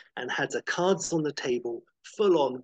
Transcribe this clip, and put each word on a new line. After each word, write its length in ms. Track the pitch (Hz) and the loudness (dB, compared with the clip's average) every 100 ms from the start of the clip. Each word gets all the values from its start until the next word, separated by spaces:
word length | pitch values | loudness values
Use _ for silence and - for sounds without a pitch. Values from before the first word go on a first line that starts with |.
| - - | -16 -8
and 140 | 123 | -4
has 240 | - 143 120 | -2 -2 -2
a 60 | |
cards 500 | - - 180 190 - | -4 0 2 2 0
on 100 | 170 | -2
the 100 | 151 | -2
table, 500 | 143 139 120 120 117 - _ - - | -2 -2 -2 -2 -8 -12 _ -12 0
full-on 460 | 208 170 139 127 | 4 6 4 0